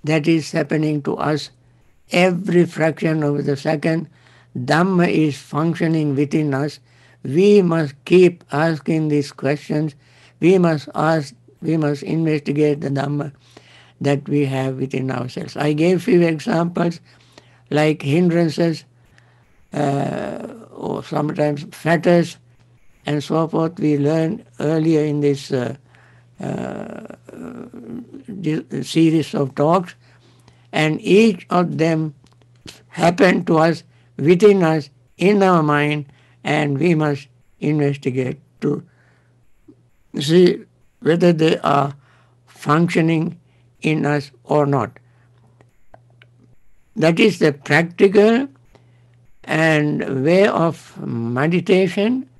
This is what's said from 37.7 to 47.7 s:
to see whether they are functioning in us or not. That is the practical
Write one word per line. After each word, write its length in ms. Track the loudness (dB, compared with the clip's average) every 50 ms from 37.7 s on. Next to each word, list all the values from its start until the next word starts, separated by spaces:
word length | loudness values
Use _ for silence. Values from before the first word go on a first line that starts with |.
| 0 0 0 0 -2 -2 -6 -4 -4 -4 -4 -4 -6 -10 _ _ _ _
to 220 | -4 -4 -4 -4 -8 _ _ _ _ _ _ _ _ _ _ _ _ _ -20 _ _ -20 -20 _ _ _ _ _ _ _ -10 -8
see 440 | -2 2 4 6 6 6 4 0 -8 _ _ _ _ _ _ _
whether 320 | -2 0 0 4 4 2 4
they 260 | 4 2 0 0 0
are 360 | 0 0 0 2 0 -2 -6 -12 _ _ _ _ _ _ _ _ _
functioning 920 | _ _ -12 -2 0 2 2 2 0 0 0 0 2 0 0 -2 -4 -8 -12 _ _ _ _ _ _ _ _ -4
in 240 | -2 -2 0 0
us 240 | -2 -2 -2 -4 -8 _ _ _
or 220 | 0 0 2 2
not. 320 | 2 0 -2 -2 -4 -8 -18 _ _ _ _ _ _ _ _ _ _ _ _ _ _ _ _ -20 -20 -20 _ _ _ _ _ -20 _ _ _ _ _ _ -20 _ -20 -20 _ _ _ _
That 240 | 0 2 2 4 4
is 180 | 2 2 2 2
the 140 | 0 0 0
practical 960 | -2 -4 0